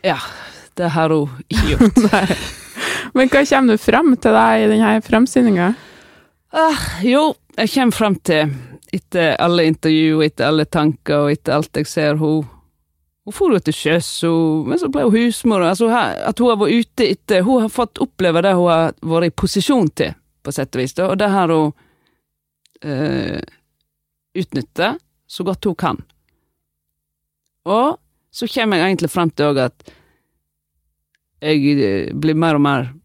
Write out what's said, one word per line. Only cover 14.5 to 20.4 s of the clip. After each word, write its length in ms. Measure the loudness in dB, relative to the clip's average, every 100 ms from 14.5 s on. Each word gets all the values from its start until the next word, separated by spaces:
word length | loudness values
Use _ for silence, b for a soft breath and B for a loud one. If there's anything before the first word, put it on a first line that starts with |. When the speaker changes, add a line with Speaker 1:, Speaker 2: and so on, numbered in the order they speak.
| -2 -2
Speaker 1:
men 140 | -4
så 80 | -2
ble 140 | 0 2
hun 80 |
husmor, 480 | 2 0 -2 -2 0
altså, 240 | 0 0 0
hun 80 |
har, 220 | 0 -2 -4 -8
at 140 | -2
hun 100 | 0
har 80 | 2
vært 220 | 0 0
ute 260 | -2 -2 -2
etter, 320 | -2 0 0 2
hun 160 | 2
har 80 | 0
fått 300 | -2 -6 -4
oppleve 400 | -8 _ 0 2
det 120 | 2 2
hun 100 | 2
har 240 | 2 0 -4
vært 300 | -2 0 -2
i 40 | -2
posisjon 520 | -4 -2 0 2 0
til, 200 | -2 -6 -6 _ _